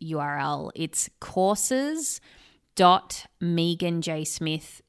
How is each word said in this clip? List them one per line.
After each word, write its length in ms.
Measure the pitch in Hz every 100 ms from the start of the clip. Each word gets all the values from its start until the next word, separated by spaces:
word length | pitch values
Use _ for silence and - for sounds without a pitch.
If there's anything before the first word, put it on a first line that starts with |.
U 180 | 160 156
R 200 | 143 143
L. 340 | 143 143 -
It's 340 | - 165 - - -
courses 1000 | - 185 190 208 - 262 285 320 294 - - - - _ _
dot 520 | - 180 190 - - - -
megan 600 | 175 170 170 165 175 170
j 220 | 165 156
smith 580 | 160 - 160 156 - -